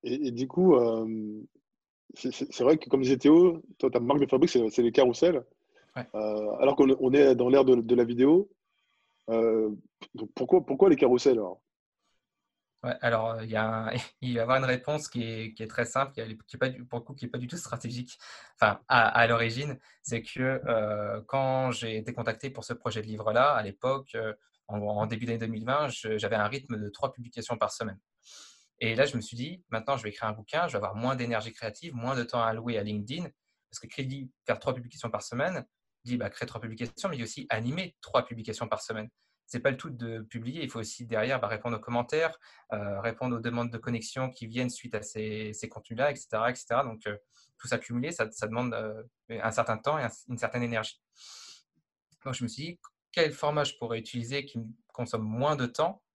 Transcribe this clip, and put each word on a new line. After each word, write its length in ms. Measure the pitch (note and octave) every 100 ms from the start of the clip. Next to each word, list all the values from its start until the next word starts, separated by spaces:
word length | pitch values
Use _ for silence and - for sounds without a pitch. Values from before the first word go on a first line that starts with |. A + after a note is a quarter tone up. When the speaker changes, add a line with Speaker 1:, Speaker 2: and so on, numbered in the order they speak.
Speaker 1:
et, 240 | A#2 C3+ C#3
et 40 |
du 160 | A#2+ C3
coup, 280 | F3 F#3
euh, 680 | C3+ A#2 A2+ A2+ A2 G#2+ G#2+ - _ _ _ _ _ _
c'est, 160 | - C3
c'est, 180 | - C#3
c'est 120 | -
vrai 140 | B2+ D#3
que 120 | B2+
comme 120 | C3+
disait 160 | C3 C3
Théo, 440 | C#3+ E3 F3+ E3 - -
toi, 140 | C3
ta 80 | A#2+
marque 220 | A#2 D3
de 40 | C3+
fabrique, 220 | C3 -
c'est, 180 | B2+ A2
c'est 120 | A2+
les 100 | A#2
carousels. 500 | B2 B2+ A#2+ E3+ D3+ - _ _ _ _
Speaker 2:
Ouais. 120 | B2+ A#2
Speaker 1:
Euh, 400 | G#2+ G#2+ G#2+ G#2+ G#2+
alors 160 | C3
qu'on, 120 | C#3 C3+ C3+
on 140 | C3
est 220 | C#3 C#3
dans 140 | B2 B2
l'ère 160 | C#3
de, 100 | C3
de 200 | B2 A2+
la 80 | A#2+
vidéo. 460 | A#2 A#2+ C3+ F3 G3+ _ _ _ _ _ _ _ -
Euh, 400 | A2+ A2+ A2 A2 G#2 _ _ -
donc 160 | - G#2+
pourquoi, 320 | - - F#3
pourquoi 240 | C3 C#3 G3
les 60 |
carousels 380 | C#3+ B2+ B2 C#3+ A#2
alors ? 240 | F#2+ F#2 _ _ _ _ _ _ _ _ _ _ _ _
Speaker 2:
Ouais, 140 | B2 -
alors, 300 | A#2+ A2+ A2+
euh, 120 | A2+
il 80 | A2
y 40 |
a 100 | G#2+
un, 260 | A2 A2 A2+
<laughs> 300 | A#2+ - _
il 120 | B2+
va 60 | A#2+
y 0 |
avoir 180 | A#2 C3
une 80 |
réponse 420 | C3 B2+ B2+ D3+ C#3+
qui 160 | B2
est, 300 | A2+ A2+ A2
qui 100 | A2
est 40 | A2
très 180 | -
simple, 260 | A2+ C3 C3+
qui 60 | A2+
est, 180 | A2+ A2 _
qui 80 |
est 40 | B2+
pas 100 | B2+
du, 140 | C3
pour 160 | B2 A#2
le 60 |
coup, 80 | -
qui 120 | B2+
est 40 | A#2+
pas 80 | B2+
du 100 | B2
tout 100 | E3+
stratégique, 600 | - A2+ A#2+ B2 B2 - - - - _
enfin, 220 | G#2+ G2+ -
à, 200 | B2+ A2
à 200 | A#2 A#2
l'origine. 520 | A#2 A2+ A#2 D3 - _ _
C'est 200 | - A#2
que, 400 | - - B2+ C3
euh, 560 | - A2+ G#2+ G#2 G#2 G#2+ G#2
quand 440 | C3+ C3+ C3 C3
j'ai 260 | A#2 A#2 A2
été 140 | G#2+
contacté 360 | A#2+ A2+ A2 C#3
pour 140 | B2+
ce 80 | -
projet 280 | B2 A#2 A2
de 60 | A2
livre-là, 460 | G#2+ G#2+ A2+ C#3
à 100 | B2+
l'époque, 460 | G2+ - B2+ C3+ C3+
euh, 180 | A2+ A2 G#2+ _ _ -
en, 120 | G#2+
en 260 | G#2 G#2
début 200 | G#2+ A2+
d'année 120 | A#2+ A2+
deux 80 |
mille 200 | A2+ A2
vingt, 220 | A#2 C#3 D3
je, 280 | - A2 G#2+
j'avais 180 | G#2
un 120 | A2 G#2
rythme 300 | C#3 C3+ A2
de 120 | G#2
trois 240 | - A2+
publications 440 | - A#2 - G#2+ A#2
par 140 | G#2+
semaine. 280 | - A2 G2+ _ _ - - - _ _ _
Et 160 | A2+
là, 100 | A#2
je 100 | C#3
me 60 | B2+
suis 160 | - A#2+
dit, « 260 | D3 F3+ _
Maintenant, 260 | A2+ A2+
je 80 | C3+
vais 60 | G#2+
écrire 180 | - A2
un 60 |
bouquin, 340 | A2 G#2+ D3+ E3+
je 60 |
vais 40 | G#2
avoir 180 | G2+
moins 200 | G2+ B2
d'énergie 380 | B2+ A#2+ A2+ A2
créative, 400 | - A2 - -
moins 200 | A#2+ B2
de 80 | C3
temps 180 | A#2 B2
à 60 | A2+
allouer 300 | A2+ A#2 A2
à 60 |
LinkedIn. » 400 | G#2 G#2+ G#2 E3 E3 _ _ _ _
Parce 100 | -
que 80 | B2
qui 180 | -
dit 240 | C3 C#3 B2+ _
faire 140 | - G#2+
trois 140 | C#3+
publications 360 | B2 A#2+ - A#2
par 120 | G#2
semaine, 440 | - A#2+ E3 E3 - _ _ _
dit, 140 | A#2+ A#2+
bah, 120 | G#2
créer 180 | - A#2
trois 120 | A2
publications, 480 | A2+ A2+ A#2 - F#3+
mais 80 |
il 40 | C#3+
y 20 |
a 20 |
aussi 240 | A2 - B2+
animer 460 | A2 A#2 E3 F#3+ _
trois 240 | - B2
publications 420 | B2 A#2 A2 G#2+ A2+
par 140 | G#2+
semaine. 260 | - A2 A2 _ _ _
C'est 140 | _ B2+
pas 100 | C3+
le 60 | B2+
tout 120 | E3
de 300 | B2 A#2 A2+
publier, 420 | A2 B2 A#2 D#3+
il 60 | C3+
faut 100 | A#2
aussi 260 | A2 -
derrière, 340 | A#2 A2+ A#2+ C3
bah, 80 | G#2+
répondre 300 | A2 A#2+ A2
aux 20 |
commentaires, 580 | A#2 A#2+ B2 D3+ D#3+ - - _ _
euh, 260 | G#2+ G2+ G2
répondre 380 | A2+ A2+ B2+ A#2
aux 20 |
demandes 320 | A#2 A#2+ A#2+
de 60 | A#2
connexion 520 | B2 A#2 - C3+ C3
qui 180 | - A2+
viennent 220 | A#2+ B2+
suite 260 | - B2
à 60 | G#2+
ces, 520 | G#2+ A2 A2 G#2+ G#2+
ces 160 | G#2 A2
contenus-là, 420 | G#2 - A2+ C#3+
et 40 |
cetera, 360 | C3 - A2 A#2
et 40 |
cetera. 280 | B2 - A#2
Donc, 220 | C3+ A2 G#2
euh, 80 | G#2 _ _ _ _
tout 100 | B2+
s'accumuler, 440 | A#2 - A#2+ D3
ça, 180 | E3+ A2
ça 160 | - A2
demande, 260 | A2+ B2
euh, 280 | A2 A2 A2 A2+ _ _
un 220 | A2+ G#2+
certain 260 | A2 A#2 G#2+
temps 200 | - D3+
et 60 |
un, 60 | A#2+ - -
une 100 | A#2
certaine 260 | A#2 B2
énergie. 380 | A#2+ A2+ A2+ - _ _ - - - - _ _ _ _ _ _
Donc, 80 | C3+
je 100 | B2+
me 40 | A#2+
suis 140 | -
dit, 160 | E3 F3 - _ _
quel 200 | - D#3
format 320 | - D3 D3+
je 100 | C#3 -
pourrais 200 | A#2 A2
utiliser 460 | A2 B2 A#2 C#3+
qui 140 | C#3 A#2
me 60 | A2 - _
consomme 300 | - A#2+ A2+
moins 320 | G#2+ A2+ C#3+
de 120 | C#3+ B2
temps 340 | - E3 G3+ _